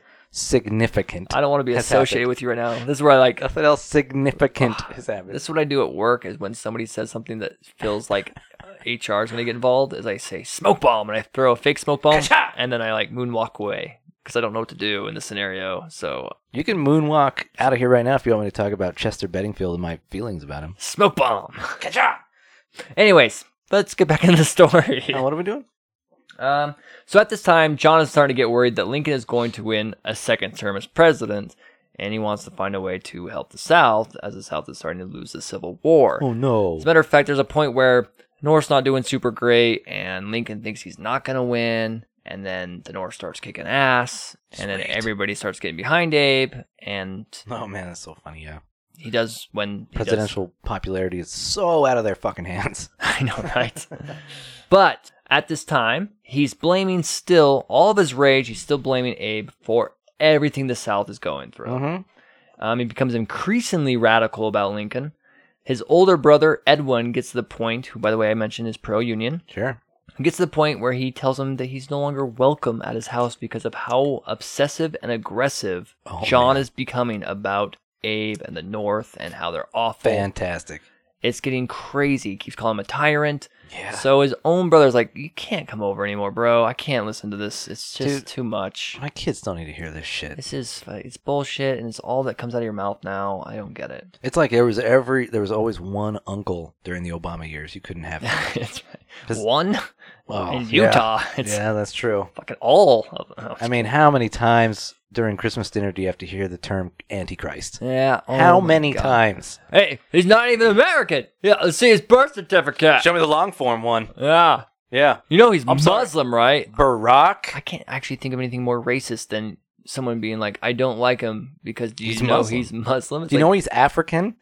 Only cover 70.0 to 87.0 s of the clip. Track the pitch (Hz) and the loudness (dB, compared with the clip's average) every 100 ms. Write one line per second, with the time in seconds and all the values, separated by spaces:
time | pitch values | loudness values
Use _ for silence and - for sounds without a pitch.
70 | _ - 147 - 175 151 151 117 123 127 | _ -2 -2 0 -2 2 0 0 -2 -2
71 | 127 - 131 131 135 131 127 135 131 143 | -4 -2 -2 -2 -4 -4 -8 -10 -8 -4
72 | 143 139 135 110 131 147 123 113 110 113 | -4 -4 -6 2 2 2 -2 -4 -6 -10
73 | - 120 120 - 120 113 113 - - 127 | -6 -4 -4 -4 -10 -8 -8 -8 -2 0
74 | 143 127 - 110 - - 143 - 165 160 | 0 -2 -8 -10 -10 -2 -2 0 -6 -4
75 | 117 117 - 107 139 - 101 90 92 _ | -6 -6 -6 -2 -2 -2 -6 -6 -8 _
76 | - 87 - 127 123 135 131 - 127 127 | -16 -8 2 4 4 2 -2 -8 -8 -4
77 | 120 107 - 101 104 101 104 - _ _ | -4 -4 -8 -8 -4 -2 -2 -6 _ _
78 | 110 107 107 107 - 82 87 107 104 107 | -6 -6 -6 -8 -10 -12 -10 -6 -4 -4
79 | 113 - 87 82 85 82 - 113 117 - | -6 -14 -14 -8 -8 -8 -6 -4 -4 -2
80 | 123 107 98 - 92 85 - 80 _ _ | -2 0 -2 -4 -6 -6 -12 -18 _ _
81 | _ _ 120 120 139 127 123 - - 139 | _ _ -6 -4 -4 -4 -6 -10 -8 -2
82 | 143 135 107 98 - - 113 107 101 143 | 0 -2 -4 -12 -14 -6 -4 -4 -6 -2
83 | 147 147 151 147 - _ - - - - | 0 2 -2 -4 -12 _ -20 -16 -12 -4
84 | 135 139 139 123 156 180 180 156 139 120 | 2 4 4 0 0 2 4 6 6 4
85 | 113 - 147 - - 202 - 110 101 101 | 0 -4 -16 -14 -8 -8 -8 -6 -6 -4
86 | 101 101 101 98 117 117 117 127 - 131 | -4 -4 -6 -2 2 4 2 -2 -4 -4